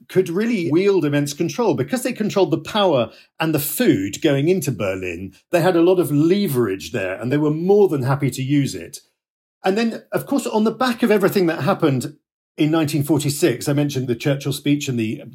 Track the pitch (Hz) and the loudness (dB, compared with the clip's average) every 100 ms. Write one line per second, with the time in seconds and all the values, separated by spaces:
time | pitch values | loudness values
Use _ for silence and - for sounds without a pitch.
0 | - 180 185 170 233 226 160 160 196 190 | -4 -2 0 -2 -2 -2 0 2 2 2
1 | 147 147 143 - 170 - 226 151 - 254 | 2 0 -2 -2 -4 0 0 0 -2 -4
2 | 254 - 214 170 175 160 - 214 190 139 | -4 -4 -2 0 2 0 -2 0 2 2
3 | 113 - _ - 160 151 - - 240 120 | 0 -6 _ -6 -2 0 -2 0 2 2
4 | 95 - 160 139 151 190 151 110 101 95 | -2 -2 0 2 2 0 -2 -2 -4 -4
5 | 90 85 95 - _ 170 170 170 170 180 | -6 -8 -10 -16 _ 2 2 4 4 4
6 | 147 147 160 202 196 127 110 95 - 113 | 2 2 4 4 2 0 0 -2 -6 -6
7 | 95 95 117 147 151 151 180 202 196 147 | -6 -4 -2 0 0 0 4 4 4 2
8 | 127 139 139 - 135 143 123 90 85 - | 0 0 -2 -2 0 0 0 -4 -12 -18
9 | - _ _ _ _ _ 190 202 233 214 | -20 _ _ _ _ _ -2 0 0 -4
10 | - 180 - 277 247 220 220 226 254 240 | -6 -6 -2 -2 -2 0 0 0 -2 0
11 | 226 208 185 208 170 165 151 190 160 135 | 2 4 2 2 0 0 -2 0 2 0
12 | 110 - _ _ _ - 151 165 151 156 | -4 -10 _ _ _ -2 0 2 0 -2
13 | - 151 139 - 170 117 - 143 147 139 | 0 0 0 0 0 0 -2 -2 -2 -2
14 | 127 117 147 139 143 135 143 147 143 123 | -4 -2 -2 -2 -4 -4 0 0 -2 -4
15 | 110 - - | -4 -6 -12